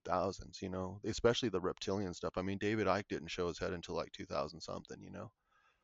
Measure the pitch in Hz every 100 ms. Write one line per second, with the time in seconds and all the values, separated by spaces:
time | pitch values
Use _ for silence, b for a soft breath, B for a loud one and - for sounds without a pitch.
0 | - 90 95 92 - - 95 92 92 101
1 | 104 107 117 113 120 92 87 - - 98
2 | 95 85 85 92 92 98 104 110 95 95
3 | 101 85 82 - 87 78 90 87 85 82
4 | 78 - - 85 73 - - 95 87 -
5 | 92 92 92 - _ _ _ _